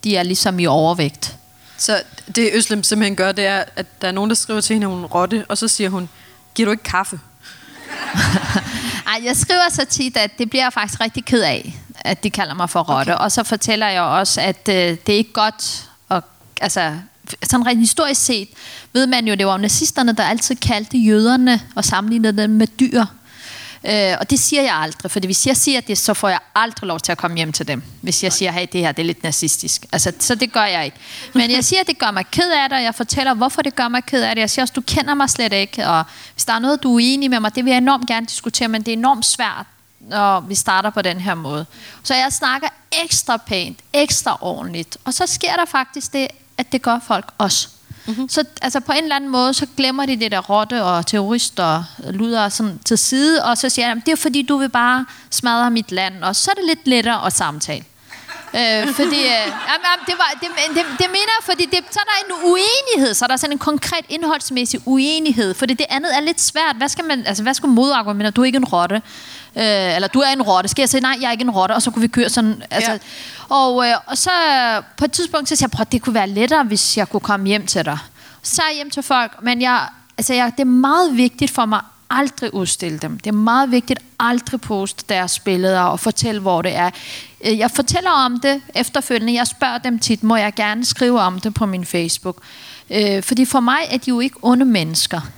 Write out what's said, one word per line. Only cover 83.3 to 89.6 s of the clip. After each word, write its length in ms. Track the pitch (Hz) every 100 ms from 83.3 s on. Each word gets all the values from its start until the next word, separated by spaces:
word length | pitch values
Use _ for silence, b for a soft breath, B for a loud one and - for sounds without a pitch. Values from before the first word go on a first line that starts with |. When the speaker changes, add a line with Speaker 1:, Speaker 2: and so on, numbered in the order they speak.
Speaker 1:
er 20 |
meget 360 | 208 220 240 269
vigtigt 300 | 247 233 254 - _
aldrig 400 | 233 247 240 254
poste 440 | - 202 196 - -
deres 300 | 196 180 -
billeder 420 | - 185 185 185
og 200 | 180 165
fortælle, 400 | - - 233 214
hvor 220 | 196 175
det 140 | 175 -
er. 140 | 175 B B B B B
Øh, 140 | - 220
jeg 120 | 233
fortæller 400 | - 254 359 370
om 300 | 311 262 240
det 220 | 277 277 -
efterfølgende. 600 | - 240 294 262 233 226
Jeg 120 | 240 240
spørger 320 | -